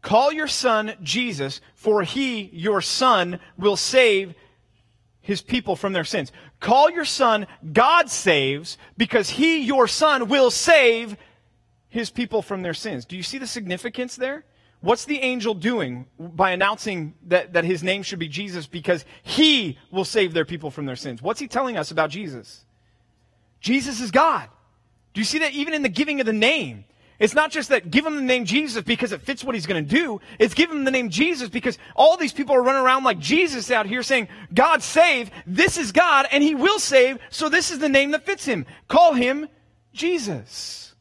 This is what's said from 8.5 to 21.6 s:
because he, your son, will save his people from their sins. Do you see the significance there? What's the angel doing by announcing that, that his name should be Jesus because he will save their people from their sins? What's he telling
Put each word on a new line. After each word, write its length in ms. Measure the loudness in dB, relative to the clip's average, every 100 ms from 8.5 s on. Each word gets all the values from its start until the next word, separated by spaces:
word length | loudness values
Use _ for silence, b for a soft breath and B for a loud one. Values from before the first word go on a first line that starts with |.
| -4 -8 -16 b -4
because 320 | 0 0 0
he, 340 | 0 2 2
your 260 | 0 2 2
son, 400 | 2 2 2 2
will 240 | 4 4
save 680 | 2 4 6 6 2 -4 -14 b b b b _ _ _
his 220 | -8 -6
people 320 | -6 -2 -2
from 180 | -4 -6
their 140 | -6 -6
sins. 300 | -8 -10 -10
Do 120 | -12
you 60 |
see 160 | -10 -10
the 80 | -10
significance 680 | -10 -8 -8 -8 -8 -10 -6
there? 280 | -8 -8 _ _ _ _
What's 240 | 0 0 -2
the 160 | -4
angel 340 | -2 -2 -4 -2
doing 500 | -2 -2 -4 -6 -14 _
by 320 | -14 -2 0
announcing 640 | 2 0 -2 -6 -6 -8 -12 0
that, 260 | 0 2
that 100 | 0
his 180 | 0 -2
name 220 | -2 -4
should 160 | -6 -8
be 80 | -8
Jesus 400 | -8 -10 -10 -12
because 360 | -8 -2 -2 -2 B
he 560 | -6 2 4 4 0 -8 b
will 160 | -6 -2
save 280 | 0 0
their 120 | 0 -2
people 240 | -6 -10
from 160 | -8 -10
their 120 | -8
sins? 260 | -10 -8
What's 160 | -6 -6
he 80 | -4
telling 280 | -4